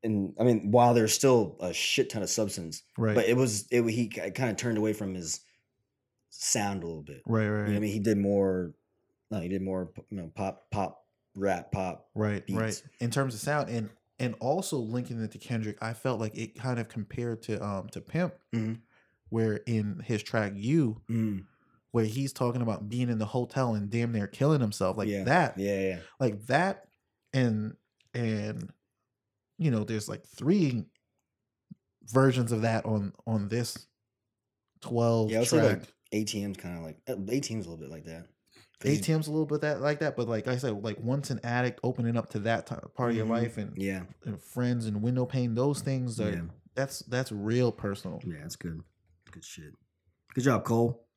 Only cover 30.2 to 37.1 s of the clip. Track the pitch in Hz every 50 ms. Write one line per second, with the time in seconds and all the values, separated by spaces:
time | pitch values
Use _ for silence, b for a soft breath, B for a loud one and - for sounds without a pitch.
30.2 | - - - - - 139 190 208 170 139 123 113 90 - _ _ _ _ _ _
31.2 | _ _ _ _ _ _ _ _ _ _ - _ _ _ _ _ - 104 110 131
32.2 | 135 135 123 127 123 113 120 110 110 117 113 110 - 110 110 107 101 98 - -
33.2 | - - 113 107 101 101 110 120 120 - - - - _ _ _ _ _ _ _
34.2 | _ _ _ _ _ _ _ _ _ _ _ _ - - 120 117 117 117 117 113
35.2 | 110 107 110 113 120 123 - 120 - 123 - - - - _ _ _ _ - 107
36.2 | 110 104 - 104 101 101 95 92 - 87 87 85 82 80 76 - _ -